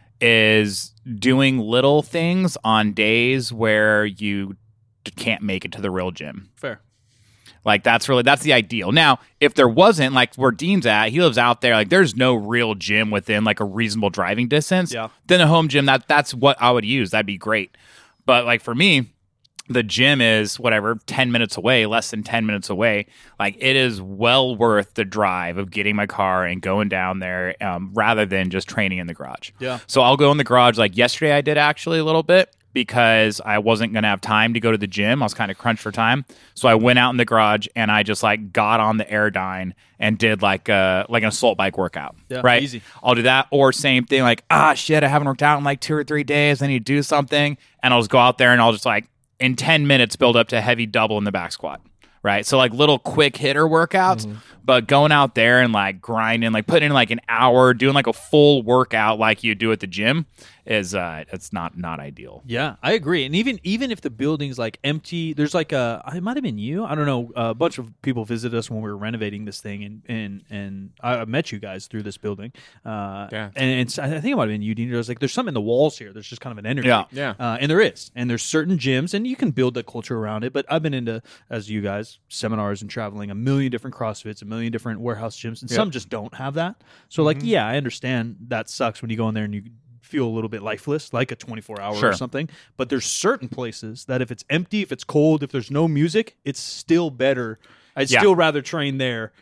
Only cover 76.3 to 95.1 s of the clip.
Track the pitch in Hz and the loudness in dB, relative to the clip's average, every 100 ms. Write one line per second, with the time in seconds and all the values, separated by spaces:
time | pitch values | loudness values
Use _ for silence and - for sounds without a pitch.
76.3 | 120 131 107 107 135 123 113 - 131 139 | -16 -16 -10 -6 -2 2 2 0 -8 -8
77.3 | 98 120 117 143 170 190 - - 123 123 | -6 -6 -4 0 2 2 -2 -14 -8 -4
78.3 | 117 - 156 160 180 127 131 175 202 240 | -4 -2 -2 0 -2 0 -2 -2 -4 -6
79.3 | 262 226 123 127 123 113 120 - 117 107 | -4 -4 -2 -2 -2 -10 -12 -8 -8 -6
80.3 | 107 120 139 - 160 156 135 117 113 - | -6 -6 -6 -4 -4 -4 -4 -6 -8 -12
81.3 | - _ 117 104 107 101 101 113 _ _ | -20 _ -12 -8 -6 -6 -6 -10 _ _
82.3 | - 113 110 101 101 104 - 107 104 104 | -10 -6 -4 -4 -6 -10 -12 -12 -12 -12
83.3 | 101 127 139 135 120 131 - 113 104 107 | -6 -2 -2 -2 -6 -10 -8 -8 -8 -14
84.3 | 98 104 113 117 113 120 107 120 107 113 | -16 -12 -8 -6 -6 -8 -8 -8 -8 -10
85.3 | - 117 113 127 190 214 127 98 113 107 | -12 -12 -12 -6 -2 -2 -6 -10 -12 -12
86.3 | - 135 147 170 - _ _ _ - 151 | -12 -8 -6 -8 -10 _ _ _ -2 0
87.3 | 143 233 196 107 135 131 - 127 127 117 | 0 -2 -2 0 -4 -6 -8 -4 -4 -4
88.3 | - 117 117 113 - 123 - 117 113 113 | -10 -8 -8 -8 -6 -6 -4 -8 -4 -2
89.3 | 110 107 104 110 117 _ - _ 147 120 | -2 -6 -8 -12 -20 _ -20 _ -4 -4
90.3 | 113 110 110 101 107 - 147 - 127 131 | -4 -6 -8 -8 -8 -6 -6 -6 -6 -6
91.3 | 120 - 113 - 104 101 104 113 - 127 | -6 -14 -16 -14 -12 -8 -2 0 0 -4
92.3 | 135 160 - _ - 127 131 - - - | -8 -8 -12 _ -10 -4 -4 -4 -4 -2
93.3 | 269 123 - 120 - 110 113 - 127 123 | -2 -6 -10 -12 -12 -16 -16 -8 -6 -6
94.3 | 120 - 151 180 214 190 135 - | -10 -6 -6 -4 -6 -6 -8 -4